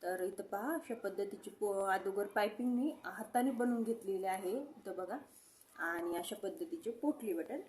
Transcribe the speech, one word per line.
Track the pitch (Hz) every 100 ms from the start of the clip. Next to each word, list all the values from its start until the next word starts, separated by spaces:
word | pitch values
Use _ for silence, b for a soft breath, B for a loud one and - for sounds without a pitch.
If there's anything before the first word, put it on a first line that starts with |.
तर | 180 185
इथं | 185 196
पहा | - 202 240
अशा | 320 - 233
पद्धतीची | 392 - 403 208 -
पो-, | - 208 196 196
अगोदर | 190 190 196 202
पायपिंग | - 214 214 247
मी | 247 285 294 -
हाताने | 190 226 240 254
बनवून | 233 247 233
घेतलेली | 226 226 196 190 190
आहे | 185 180
इथं | 233 285 - - 185
बघा. | 180 247 - B B B B -
आणि | 165 170 170 170
अशा | 175 208
पद्धतीचे | 196 165 170 165 214
पोटली | 233 294 294 220
बटन | 165 160 285